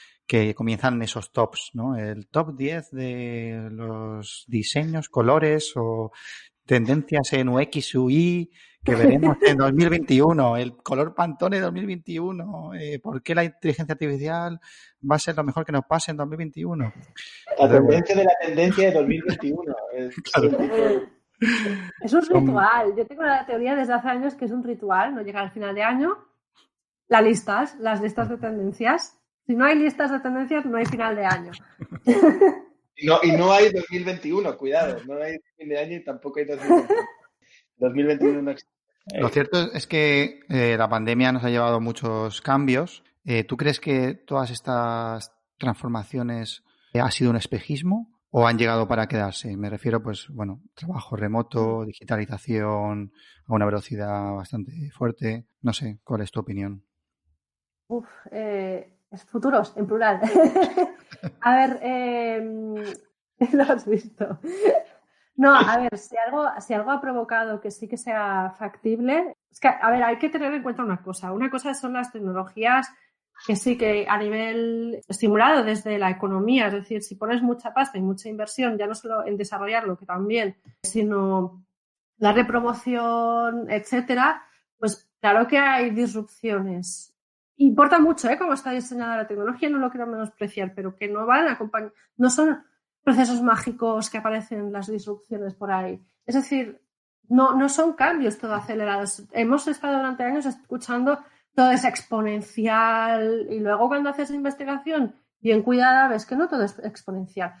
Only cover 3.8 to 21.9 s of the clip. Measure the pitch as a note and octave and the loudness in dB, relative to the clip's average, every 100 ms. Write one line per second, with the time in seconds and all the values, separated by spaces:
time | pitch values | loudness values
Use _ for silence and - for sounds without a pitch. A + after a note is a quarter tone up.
3.8 | A2+ A2 A2 G#2+ G2+ - - A#2 G#2+ C#3+ | -10 -8 -8 -10 -12 -16 -4 -4 -2 -2
4.8 | D#3 D#3+ D3+ - A#2 D3+ D#3 D#3 D3+ - | -2 -4 -4 0 4 4 4 0 -2 -4
5.8 | A2+ A2+ A2 - - - - _ - B2+ | -4 -4 -6 -10 -20 -20 -20 _ 0 2
6.8 | A2+ C#3+ C#3+ D3+ C3+ C#3 B2+ B2 D3 D3 | 4 0 0 -2 0 0 2 2 0 -2
7.8 | C3 B2+ B2+ C#3+ E3+ F3 E3+ _ _ _ | -4 0 2 4 4 0 -4 _ _ _
8.8 | - A2+ C4+ C4 D#4+ C#3+ - - C3+ C#3 | 0 4 6 6 4 4 4 4 2 4
9.8 | E3+ E3+ C#3+ C3 D#3 D#3+ B2+ A#2 B2 A#2+ | 4 2 2 4 6 4 2 2 -4 -8
10.8 | - C3+ D#3 E3+ F3 C#3 F3+ G3 F#3 F3 | -6 -2 -2 0 -2 0 -2 0 -2 -4
11.8 | G3+ F3+ D#3+ E3 F3+ F#3 F3 F3+ D#3+ F3+ | -6 -8 -8 -8 -6 -8 -10 -12 -12 -10
12.8 | D3 D3 G#3+ C3 - E3 E3+ - E3 D3 | -8 -10 -8 -10 -4 -2 -2 -2 -2 -2
13.8 | D#3 D3+ D3+ C#3 D3 E3 E3+ E3 - - | -2 -4 -4 -4 -4 -4 -6 -10 -16 -20
14.8 | - _ C#3 D3+ - D#3+ C#3+ C3+ D#3+ C#3+ | -20 _ 0 2 2 -2 -2 -2 -2 -2
15.8 | - E3 - D3+ D3 D#3+ D#3+ D#3 E3+ E3 | 0 0 -2 -6 -6 -6 -8 -8 -6 -4
16.8 | A#2 - - - - - - - C#3 C#3 | -4 -6 -20 -20 -20 -16 -6 4 6 8
17.8 | C#3 D#3+ E3+ G3 F#3 F3 E3 D#3 F3 G3 | 8 4 4 4 6 4 2 2 2 6
18.8 | F#3+ E3 C#3+ D#3+ F3 D#3 C#3+ D#3 E3 A#2+ | 4 4 2 0 -2 -4 -2 -4 -6 -8
19.8 | G#2+ B2+ B2+ B2+ C#3 D#3+ C#3+ B2+ - A3 | -8 -8 -8 -8 -2 2 2 2 0 2
20.8 | - G3 - _ _ - A3+ A#3 G#3 G3 | 2 2 -2 _ _ -2 0 0 -2 -6
21.8 | F#3 | -8